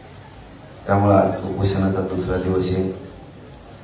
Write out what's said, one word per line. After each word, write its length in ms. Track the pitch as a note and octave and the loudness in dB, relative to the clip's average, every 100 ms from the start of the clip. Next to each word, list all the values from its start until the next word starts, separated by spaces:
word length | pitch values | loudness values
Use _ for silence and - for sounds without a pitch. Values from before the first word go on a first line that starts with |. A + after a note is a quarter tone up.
| - - - - - - - - - | -20 -20 -20 -20 -20 -20 -20 -12 0
त्यामुळे 300 | G2+ G2+ G2 | 4 6 6
आज 280 | F#2+ - | 6 0
उपोषणाचा 560 | G2 F#2+ G2 G2 F#2+ F#2+ | -4 0 0 2 2 0
दुसरा 360 | F#2+ F#2 F2+ F#2 | -2 -2 -2 -2
दिवस 280 | F#2 F#2 | 0 0
आहे. 280 | F#2 F#2+ F#2+ - - - - - - - - - | 2 0 -2 -4 -12 -16 -18 -20 -20 -20 -20 -20